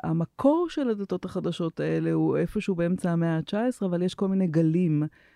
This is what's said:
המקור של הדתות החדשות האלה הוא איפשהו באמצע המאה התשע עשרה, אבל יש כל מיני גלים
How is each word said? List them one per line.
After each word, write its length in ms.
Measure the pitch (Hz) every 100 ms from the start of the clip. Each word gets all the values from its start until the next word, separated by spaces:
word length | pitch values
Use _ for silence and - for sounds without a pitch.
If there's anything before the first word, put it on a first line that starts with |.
המקור 640 | - 165 165 - 269 320 339
של 220 | - 254
הדתות 340 | 208 196 185
החדשות 560 | 185 190 175 165 165 -
האלה 320 | 151 160 165
הוא 240 | 160 160 143
איפשהו 380 | 170 214 202
באמצע 380 | 175 170 180 180
המאה 260 | 170 165 160
התשע 280 | 156 208 247
עשרה, 220 | - 190
אבל 140 | 175
יש 120 | 180
כל 140 | - 196
מיני 180 | 190 185
גלים 560 | 156 160 165 175 151 151 _ _